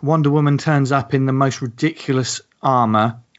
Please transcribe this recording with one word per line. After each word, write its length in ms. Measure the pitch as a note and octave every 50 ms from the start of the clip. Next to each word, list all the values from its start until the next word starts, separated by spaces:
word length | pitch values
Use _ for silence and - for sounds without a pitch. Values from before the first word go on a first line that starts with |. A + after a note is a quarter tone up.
| -
Wonder 280 | C#3 D#3+ D#3+ D3 C#3+
Woman 260 | C#3+ D3+ D3 D3 C#3+
turns 360 | C3+ - D#3+ D3+ C#3+ C#3 B2+ C#3
up 200 | C#3 B2 - D3
in 120 | C3+ C3+
the 60 | C3+ C3
most 280 | C3+ C3+ C3+ B2 -
ridiculous 800 | C3 A#2+ A2+ - D3+ D#3+ D#3+ - - - C3+ C3 B2+ - - - - _ _ _ -
armor, 560 | C#3 C3 B2 A#2+ A2 G#2+ G#2+ G#2+ A#2 A2+ - - _ _